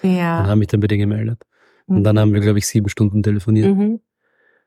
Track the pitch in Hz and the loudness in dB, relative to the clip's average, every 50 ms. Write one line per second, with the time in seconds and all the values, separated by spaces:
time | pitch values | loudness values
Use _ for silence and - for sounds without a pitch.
0 | - 190 185 180 175 170 170 165 98 95 104 107 107 - - 104 104 104 104 101 | -2 0 0 0 0 -2 -2 -2 0 0 0 0 0 0 0 0 0 0 0 0
1 | 104 104 107 107 107 113 117 - _ _ _ _ _ _ _ _ _ - 190 104 | -2 -2 -2 -4 -4 -6 -8 -10 _ _ _ _ _ _ _ _ _ -2 0 2
2 | 98 107 107 107 107 107 101 104 101 107 104 101 - - - 110 101 101 - - | 2 2 2 4 2 2 2 2 2 0 0 0 -2 -2 -2 -2 -2 -2 -2 0
3 | 107 104 101 107 101 107 104 104 - 110 110 110 - 196 196 190 208 320 330 320 | 0 0 0 0 0 0 -2 -2 -2 0 0 2 2 2 2 2 0 -2 -2 -6
4 | _ _ _ _ _ _ _ _ _ _ _ _ _ | _ _ _ _ _ _ _ _ _ _ _ _ _